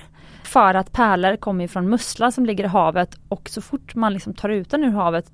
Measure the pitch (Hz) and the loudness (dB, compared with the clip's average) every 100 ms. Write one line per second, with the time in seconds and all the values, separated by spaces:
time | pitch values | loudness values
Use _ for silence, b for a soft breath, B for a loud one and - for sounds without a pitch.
0 | - B B B - 262 196 190 190 - | -8 B B B 0 4 6 4 0 0
1 | 220 180 190 214 208 185 175 185 185 240 | 2 4 2 0 -4 -4 -4 -2 0 0
2 | - - 240 262 233 196 180 190 160 180 | -2 -2 -2 0 -2 0 2 4 2 2
3 | 175 - - 196 - 220 - - - 233 | -2 -6 -10 -10 -10 -14 -8 -10 -8 -2
4 | 220 196 208 - 208 208 175 302 269 208 | -2 -2 -8 -8 -4 -4 -2 -2 0 0
5 | 175 170 - | 0 -2 -6